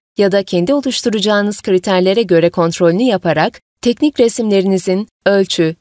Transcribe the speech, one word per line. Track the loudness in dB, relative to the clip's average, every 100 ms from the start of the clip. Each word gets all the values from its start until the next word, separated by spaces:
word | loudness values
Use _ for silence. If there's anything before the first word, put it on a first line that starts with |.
| _ -2
ya | 0
da | 0
kendi | -2 -2 0
oluşturacağınız | 0 -2 -2 -2 -2 0 0 0 -2
kriterlere | 0 -2 0 0 2 0
göre | 2 2 2
kontrolünü | 0 -2 0 0 2
yaparak, | 0 0 -2 -2 -2 -6 _ _
teknik | -4 0 0 2
resimlerinizin | 0 0 0 0 2 0 0 -2 -6 _ 0
ölçü, | 0 0 -2 -2 -4